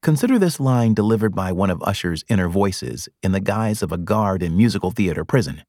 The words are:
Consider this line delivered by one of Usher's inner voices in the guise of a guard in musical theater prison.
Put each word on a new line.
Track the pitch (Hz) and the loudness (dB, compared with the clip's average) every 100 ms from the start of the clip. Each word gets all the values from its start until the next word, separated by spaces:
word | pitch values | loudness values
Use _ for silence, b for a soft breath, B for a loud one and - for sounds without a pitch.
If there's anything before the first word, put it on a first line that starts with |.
Consider | - 151 240 254 | 2 2 2 4
this | 185 - | 2 2
line | 135 123 117 | 0 2 2
delivered | 110 104 110 107 | 2 2 2 0
by | 95 92 | -2 -4
one | 90 98 | 0 0
of | 87 | 0
Usher's | - 98 90 82 - | -2 -2 -2 -4 -2
inner | 104 87 | 0 0
voices | 90 101 95 95 58 - _ | 0 0 -2 -8 -10 -12 _
in | 95 | -2
the | 95 | 0
guise | 98 104 110 107 | 0 -2 0 -2
of | 90 | -2
a | 87 | -4
guard | 85 107 104 95 | -2 0 0 0
in | 87 85 | 0 2
musical | 117 101 90 | 2 2 -4
theater | - 95 78 | -2 -2 -2
prison. | 76 135 73 69 | 0 0 0 -8